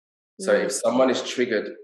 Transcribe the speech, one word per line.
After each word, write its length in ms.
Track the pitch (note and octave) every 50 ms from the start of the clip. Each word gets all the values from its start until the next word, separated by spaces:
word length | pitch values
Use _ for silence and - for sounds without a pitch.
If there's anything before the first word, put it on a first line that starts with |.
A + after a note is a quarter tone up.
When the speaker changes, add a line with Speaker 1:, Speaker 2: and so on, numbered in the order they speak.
| _ _ _ _ _ _ _ -
Speaker 1:
So 140 | F#2+ G#2 G#2 G2
Speaker 2:
Mm. 60 | -
Speaker 1:
if 60 | - -
someone 360 | - - A2+ A#2+ C3 C3 B2+
is 140 | A#2 - -
triggered 460 | - - B2+ B2 - A2 G#2 - - - -